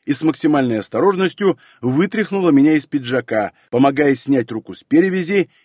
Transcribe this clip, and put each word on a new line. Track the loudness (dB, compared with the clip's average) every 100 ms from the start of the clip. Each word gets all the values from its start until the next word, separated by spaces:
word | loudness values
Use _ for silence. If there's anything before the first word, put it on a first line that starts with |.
| -6
и |
с | -2
максимальной | -2 0 0 0 0 -2
осторожностью | -4 0 0 0 -2 0 -2 -2 _ -8
вытряхнула | -2 0 0 -2 -4 0 2
меня | 4 4 2
из | -2
пиджака, | -6 -4 -4 -2 -4 -4 _ -6
помогая | 2 2 2 0
снять | 0 0 -2 -2
руку | -8 -12 -16
с |
перевязи | -2 2 2 0 -2 -2 -2 _